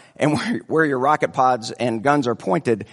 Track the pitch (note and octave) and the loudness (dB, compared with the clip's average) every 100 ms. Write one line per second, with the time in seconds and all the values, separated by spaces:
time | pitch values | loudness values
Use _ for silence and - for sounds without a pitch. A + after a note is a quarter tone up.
0 | - - D3+ D3+ A3 - - D#3 D#3 C3 | -18 -2 0 0 -2 -6 -2 0 0 2
1 | C3+ D3+ - - B2+ B2 A2+ - B2 A2+ | 2 2 0 2 2 2 -4 -4 -4 0
2 | C3 D3 B2 A2+ - E3+ B2+ G#2 G2+ | 2 2 2 -2 -2 -2 0 -2 -4